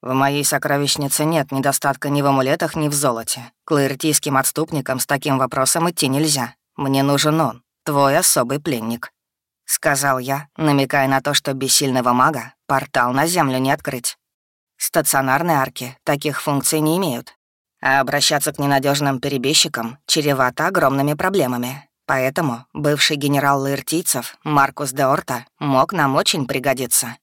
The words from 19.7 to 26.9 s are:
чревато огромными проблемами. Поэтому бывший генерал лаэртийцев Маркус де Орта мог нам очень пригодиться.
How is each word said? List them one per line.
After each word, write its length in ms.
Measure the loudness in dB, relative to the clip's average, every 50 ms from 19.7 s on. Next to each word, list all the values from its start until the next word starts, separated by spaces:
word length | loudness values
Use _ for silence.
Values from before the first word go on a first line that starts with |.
| -2 -6 -8 -8 -10 -12 _
чревато 640 | -2 -2 0 2 0 2 2 2 0 2 0 -2 0
огромными 460 | 2 2 2 2 2 2 0 0 0
проблемами. 720 | 0 -2 0 2 2 0 0 0 -4 -4 -6 -8 -12 -16 _ _ _ _
Поэтому 600 | -4 -2 0 0 0 0 0 -2 -2 -2 -4 -10 _ _
бывший 440 | -2 0 0 2 2 0 0 0
генерал 440 | 0 0 0 0 2 2 2 2 2 0
лаэртийцев 720 | -2 -4 -4 -4 -4 -4 -2 -2 -2 -4 -4 -4 -8 -14 _ _
Маркус 480 | 0 2 4 4 2 2 -4 -8 -6 -2
де 120 | 0 2
Орта 420 | 2 2 0 0 -4 -8 -8 -8 _ _ _
мог 340 | -4 0 2 2 2 2 2
нам 220 | 0 2 2 2
очень 320 | 2 0 0 0 -2 -2
пригодиться. 680 | -2 -4 -2 0 0 0 0 -2 -2